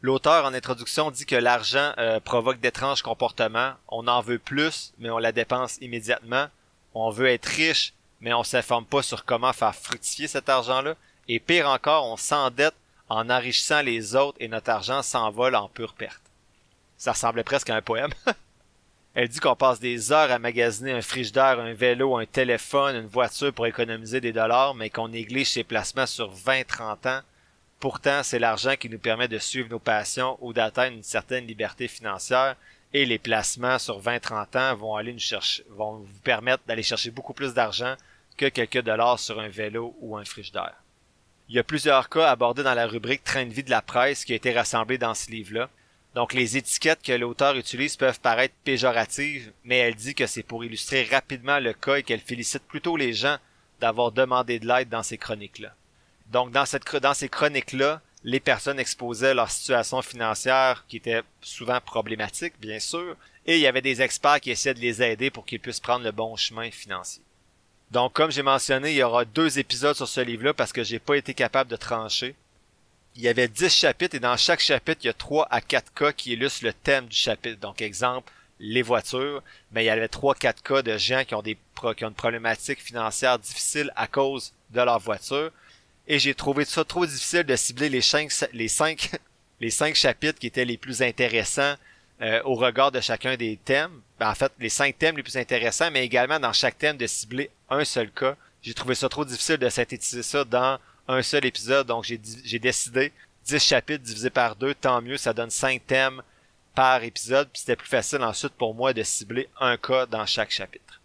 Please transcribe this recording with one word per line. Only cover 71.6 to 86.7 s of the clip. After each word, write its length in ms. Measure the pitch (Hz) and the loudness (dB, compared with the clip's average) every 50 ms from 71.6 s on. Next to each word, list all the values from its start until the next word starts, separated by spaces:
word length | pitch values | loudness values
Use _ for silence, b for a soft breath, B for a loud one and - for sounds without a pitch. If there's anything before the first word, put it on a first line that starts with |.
| 135 123 | 0 0
de 60 | 113 | -4
trancher. 600 | 110 - - 123 113 110 107 - - 127 127 139 _ _ _ _ _ _ _ _ _ _ _ _ _ _ _ _ | -8 -4 -4 -4 -4 -4 -4 -4 -4 -4 -6 -8 _ _ _ _ _ _ _ _ _ _ _ _ _ _ _ _
Il 60 | 123 | -2
y 60 | 117 120 | 0 2
avait 220 | 120 120 123 120 | 4 4 2 2
dix 200 | 107 - 170 180 | 2 0 2 4
chapitres 460 | - - - 151 123 _ 175 175 - | 4 6 4 4 2 _ -2 -4 -4
et 40 | 135 | -2
dans 180 | 117 123 123 123 | 0 0 2 2
chaque 240 | - - 170 156 | 4 2 4 2
chapitre, 400 | - - 147 123 - - 160 - - | 4 2 2 2 2 -2 -4 0 0
il 40 | 120 | -2
y 40 | |
a 20 | 110 | -2
trois 340 | _ - - - 156 156 - | _ -6 -2 2 2 2 2
à 100 | 123 117 | 2 -2
quatre 320 | - - - 127 - - _ | 0 0 0 0 0 -2 _
cas 200 | - 143 147 147 | 0 0 0 0
qui 180 | - - 127 | -2 -6 -6
illustrent 340 | 120 113 123 139 - - - | -4 -2 -2 -2 -2 -2 -4
le 80 | 113 107 | -4 -4
thème 320 | _ _ - 143 135 127 | _ _ 2 2 2 0
du 100 | 117 107 | -2 -2
chapitre. 440 | - - 127 110 - - 123 113 104 | -2 0 0 -2 -2 -4 -10 -8 -8
Donc, 220 | 95 101 98 - | -10 -12 -8 -8
exemple, 520 | 113 107 101 92 123 123 123 131 127 B B B B B B _ | -8 -8 -4 -2 0 0 0 -2 -8 B B B B B B _
les 220 | - 104 110 123 | -10 0 0 0
voitures, 640 | 123 110 123 110 - - - 127 131 143 143 139 - B B B B B | 2 4 2 0 0 -2 -4 -4 -4 -4 -6 -8 -12 B B B B B
mais 120 | - 113 113 | -2 2 2
il 40 | 113 | 2
y 40 | |
avait 160 | 110 110 113 113 | 2 2 0 -2
trois, 260 | - - 135 139 135 | -4 0 2 2 2
quatre 300 | - - 123 110 - - | 4 2 0 0 0 -2
cas 180 | - 135 135 | 0 0 2
de 160 | 131 120 110 107 | 2 0 -2 0
gens 280 | - - 127 131 131 | 0 0 2 0 0
qui 100 | - - | 0 -4
ont 80 | 107 104 | -6 -4
des 140 | 110 107 - _ _ _ | -6 -8 -8 _ _ _
pro-, 180 | - - 120 107 | -6 -4 -4 -4
qui 120 | - 117 | -2 -6
ont 40 | 110 | -8
une 60 | 104 | -8
problématique 640 | - - 117 117 117 113 113 110 - - - 139 - | -2 -2 -2 -2 0 -2 -2 -2 -2 -2 -8 -8 -8
financière 560 | - - 117 120 113 110 107 - - 131 127 117 | -8 -10 -6 -4 -4 -2 -2 0 2 2 2 2
difficile 540 | 107 - - - - - - 151 147 139 - | 0 -8 -10 -6 -6 -4 -2 -2 -4 -4 -4
à 120 | - 110 - | -4 -6 -2
cause 460 | - 143 135 135 139 131 - - _ _ _ _ | 0 0 0 2 0 -6 -10 -12 _ _ _ _
de 100 | 110 120 | 0 2
leur 160 | 123 123 120 110 | 4 4 4 2
voiture. 540 | 95 107 107 95 - - 131 143 156 160 b b b b b b b b b b _ | 2 -2 -4 -4 -4 -4 -4 -2 -4 -4 b b b b b b b b b b _
Et 140 | - 156 143 | 0 0 2
j'ai 160 | 131 139 135 | 2 2 0
trouvé 300 | - - 143 139 139 147 | 0 0 0 2 0 0
ça 180 | - | 0